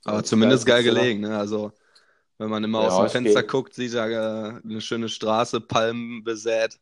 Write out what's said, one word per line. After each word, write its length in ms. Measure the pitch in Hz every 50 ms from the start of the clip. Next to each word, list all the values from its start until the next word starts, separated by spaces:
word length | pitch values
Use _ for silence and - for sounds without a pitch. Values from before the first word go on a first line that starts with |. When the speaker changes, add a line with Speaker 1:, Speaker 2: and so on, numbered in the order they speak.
| _
Speaker 1:
Aber 140 | 107 107 107
Speaker 2:
Das 80 | 110
Speaker 1:
zumindest 380 | - 110 110 113 120 131 123 117
geil 120 | 123 120
Speaker 2:
geilste 140 | 123 117 120
Zimmer. 100 | 120 123
Speaker 1:
gelegen, 200 | 123 123 107 101
ne? 140 | 104 107 107
Also, 360 | 104 104 104 110 107 107 104 - _ _ _ _ _ _ _ _ _ _ _ _ -
wenn 100 | 110 107
man 140 | 107 107
immer 200 | 110 110 110 110
Speaker 2:
Ja, 60 | 110 110
Speaker 1:
aus 80 | 92
dem 80 | 92 101
Speaker 2:
es 60 | 104
Speaker 1:
Fenster 300 | - 123 123 113 104 127
Speaker 2:
geht. 80 | 120 -
Speaker 1:
guckt, 240 | - 135 131 - -
sieht 180 | - 123 120 117
da, 140 | 117 110 110
äh, 520 | 113 113 110 110 107 110 107 104 117 -
eine 180 | - 110 107 110
schöne 280 | 107 - 120 113 113 107
Straße, 520 | - - - 107 110 113 120 - - 117
Palmen 640 | - - 123 117 113 113 117 120 117 117 120 113
besät. 560 | 107 117 113 107 107 117 113 110 113 110 - _